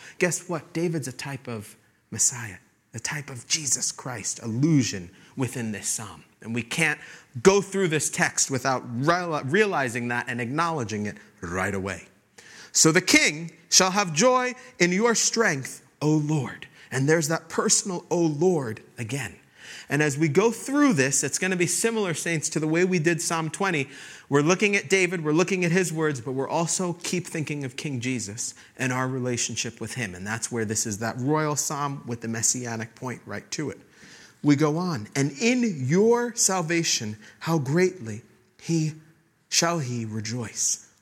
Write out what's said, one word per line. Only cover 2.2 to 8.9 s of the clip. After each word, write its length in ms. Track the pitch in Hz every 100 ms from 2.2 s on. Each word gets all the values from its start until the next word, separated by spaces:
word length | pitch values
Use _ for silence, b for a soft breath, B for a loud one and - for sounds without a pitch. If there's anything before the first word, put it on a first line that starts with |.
| - 123 110 90 _ _ _
a 60 | 117
type 300 | - 151 139
of 160 | 123 -
Jesus 440 | 160 139 240 -
Christ 480 | - 139 117 - -
allusion 680 | 117 113 160 147 117 101 87 B B -
within 380 | 123 127 113
this 160 | 98 -
psalm. 340 | - 104 76 - _
And 160 | 110 120
we 60 |
can't 380 | 113 - 160 147 B B B 120
go 180 | 185 202
through 280 | 190 190 180
this 200 | 151 -
text 400 | - 156 - -
without 340 | 131 139 127
real-, 540 | 123